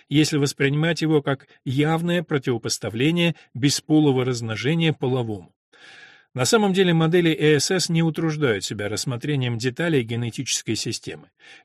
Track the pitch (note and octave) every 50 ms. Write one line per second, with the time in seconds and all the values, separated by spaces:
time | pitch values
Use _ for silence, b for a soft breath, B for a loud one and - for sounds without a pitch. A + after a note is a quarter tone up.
0 | B B C3+ D3+ D3+ - D#3+ C#3+ C#3+ C3 - - C#3+ C#3 C#3+ D3+ D#3+ E3+ E3 -
1 | E3 D#3 D#3+ D3 - D3 C3+ - - _ b b b C3+ B2 C#3+ D3 D#3 E3 E3
2 | E3+ E3+ F3 F3+ E3 - D#3 C#3 - C#3 A#2+ A2+ - A2+ - - - G#2+ G#2 A2+
3 | C3+ D#3+ E3+ F3 E3+ E3+ D#3+ B B B B A2+ A#2 C#3+ - - - - D3+ D#3
4 | D3+ C#3+ B2+ C3 B2 C3 B2 A#2 A#2+ A2+ A2 G2+ A2 C#3 E3 E3 E3 D#3+ D3+ -
5 | C#3+ B2+ B2+ C3 A#2 A2+ G#2 F#2 E2+ - _ _ _ _ B B B B B B
6 | B B B B B B B A#2+ C3 - - A3 G#3 G3 F3+ G3 F#3+ F3+ E3 E3
7 | D#3+ D#3+ F3 F3+ E3+ D#3+ D#3 - D3+ D3+ D3+ C#3 - - F#3+ F3+ - - E3 E3
8 | E3 E3 D3+ F3 E3 D#3+ D3+ D3+ D3 B2 G#2+ F#2+ - - A#2 G2+ G#2 G2+ G#2 -
9 | - C#3 B2 A#2 - D3 D3 C3+ B2+ B2 A#2+ A2 A#2 C3 B2 - E3 F3 D#3+ C3+
10 | A#2 A2 A#2+ A#2 A#2+ A#2 - - B2 - - - - A#2 A2 - - A#2 A2 -
11 | - D#2+ D#2+ D#2 - - _ _ B B B B B